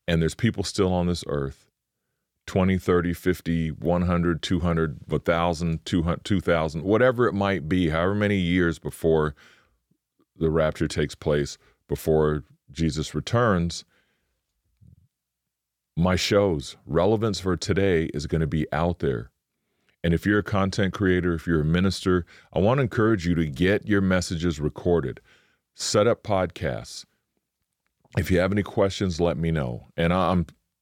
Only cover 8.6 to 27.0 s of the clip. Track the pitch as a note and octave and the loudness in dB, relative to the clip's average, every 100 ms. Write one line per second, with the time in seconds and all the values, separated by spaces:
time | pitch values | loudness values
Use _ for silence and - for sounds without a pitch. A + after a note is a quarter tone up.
8.6 | E2+ D#2 D2+ - E2 D#2+ D2+ - - _ | 2 -2 -10 -2 2 2 0 -4 -20 _
9.6 | _ _ _ _ _ _ _ - D#2+ D#2+ | _ _ _ _ _ _ _ -4 0 2
10.6 | D#2 - D#2 - D2 - D#2+ D2 C#2 - | 0 0 -4 -2 -4 -4 -2 0 -2 -8
11.6 | _ _ - C#2+ D#2+ D#2 D2+ D2+ - _ | _ _ -8 -4 0 2 2 0 -6 _
12.6 | _ C#2+ D#2+ D#2 D2 D2+ - A#2 A#2+ F2+ | _ -2 -2 -2 -6 -6 -2 0 2 2
13.6 | E2+ - - _ _ _ _ _ _ _ | -2 -6 -16 _ _ _ _ _ _ _
14.6 | _ _ - - _ _ _ _ _ _ | _ _ -20 -20 _ _ _ _ _ _
15.6 | _ _ _ D#2+ F2+ F2+ - G#2 G2+ D2+ | _ _ _ 0 2 2 2 4 4 0
16.6 | - - - D#2+ F#2+ A2 A2 F2+ F#2+ E2+ | -6 -16 -2 2 2 2 0 -2 -2 -2
17.6 | - F#2 G2 E2 D#2+ D2 D2+ D#2+ D2+ D#2 | 0 0 2 2 0 -6 -4 -2 0 -2
18.6 | - D2+ F2 E2+ D2 A#1 A#1 _ _ _ | -2 0 -2 0 -2 -4 -8 _ _ _
19.6 | _ _ _ - E2+ E2 G2+ G#2 - G2+ | _ _ _ -6 0 0 2 0 0 0
20.6 | F#2+ G2+ F#2+ - F#2+ F2+ F2 E2 E2+ D#2+ | 0 0 -4 0 2 2 0 -2 0 0
21.6 | D2+ F2 F#2+ - F#2+ F2+ - - _ - | 2 2 0 0 0 0 0 -18 _ 0
22.6 | G2+ C#3 C3 - A2 G#2+ E2+ E2+ D#2+ C2+ | 2 2 0 0 2 2 0 0 -2 0
23.6 | F2+ G2+ G#2+ G2+ F#2+ F#2 - E2 F2 D#2 | 2 2 2 2 2 0 -2 -2 -2 -2
24.6 | D2+ - F2+ E2+ C2 - _ _ _ _ | -4 -2 0 0 0 -10 _ _ _ _
25.6 | _ - - G#2+ A2 - - F#2+ F2 - | _ -10 0 2 2 0 0 -2 -2 -4
26.6 | C#2+ A1 - - | -6 -6 -12 -18